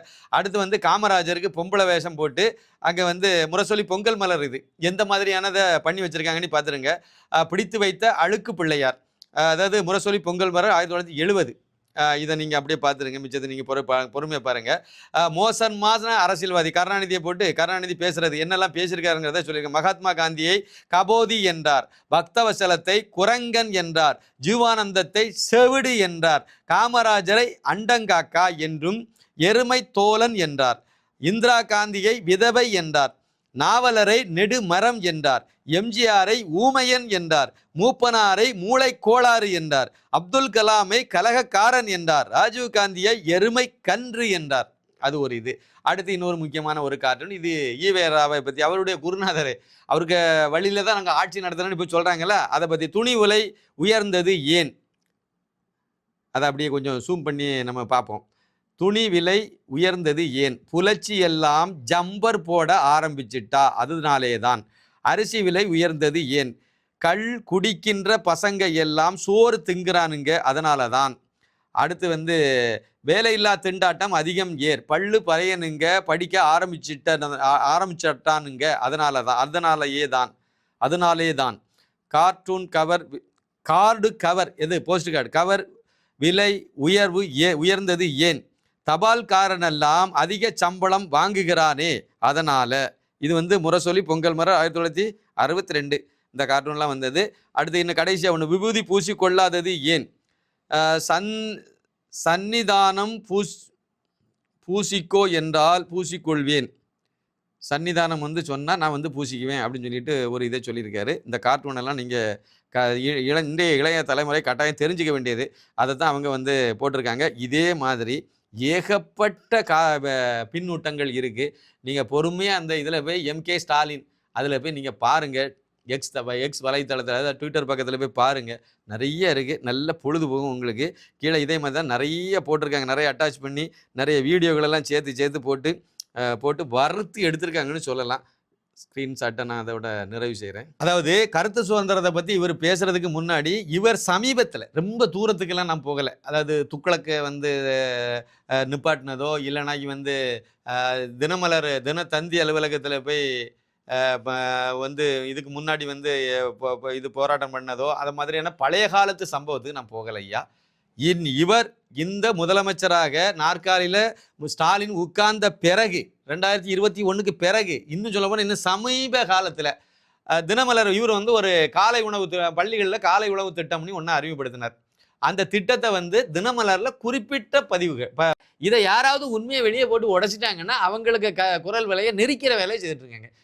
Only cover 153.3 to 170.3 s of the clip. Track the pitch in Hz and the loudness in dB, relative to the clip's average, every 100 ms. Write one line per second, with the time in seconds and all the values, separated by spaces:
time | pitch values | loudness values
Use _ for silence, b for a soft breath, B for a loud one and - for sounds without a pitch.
153.3 | 127 117 - _ _ - 127 131 127 123 | -4 -6 -14 _ _ -6 0 0 0 -4
154.3 | 127 127 127 127 127 135 143 147 135 131 | -4 -2 -2 -2 -4 -6 -4 -2 -2 -4
155.3 | 135 143 143 156 156 143 139 143 139 131 | -10 -10 -8 -4 -4 -6 -8 -4 -2 0
156.3 | 127 123 104 127 120 131 131 131 127 139 | -2 -2 -4 -6 -6 -6 -8 -8 -2 0
157.3 | 143 135 131 131 123 143 143 143 143 147 | 0 -4 -8 -8 -4 -4 -4 -6 -6 -6
158.3 | 156 170 165 135 185 208 196 196 190 180 | -4 -6 -4 0 2 2 2 2 -2 -6
159.3 | 143 147 135 135 143 110 113 113 107 98 | -8 -6 -8 -8 -14 -14 -14 -10 -12 -6
160.3 | 107 143 _ _ _ _ - 156 175 156 | -6 -6 _ _ _ _ -4 -2 0 -2
161.3 | 131 175 226 226 _ _ 127 170 202 220 | 0 2 2 0 _ _ -8 -6 -2 -2
162.3 | 180 170 196 196 180 185 175 156 147 196 | 0 2 2 0 0 2 2 2 0 0
163.3 | 170 156 175 185 185 180 196 226 - b | 0 0 0 0 2 2 2 0 -4 b
164.3 | b 151 - 160 202 208 180 170 208 208 | b -10 0 2 2 0 -4 -4 2 2
165.3 | 214 202 - 170 190 226 175 - _ 131 | 2 0 2 2 4 2 -2 -8 _ -10
166.3 | 165 190 202 185 190 208 180 190 196 196 | -2 0 0 -2 0 0 0 -2 -2 -2
167.3 | 160 175 220 190 139 - 165 220 202 196 | 0 2 2 0 -4 -8 -8 -4 -2 0
168.3 | 214 202 202 185 196 240 254 262 247 185 | 0 -2 -2 0 -2 -2 -4 0 0 2
169.3 | 190 185 156 147 - _ _ _ _ - | 2 0 -2 -4 -6 _ _ _ _ -2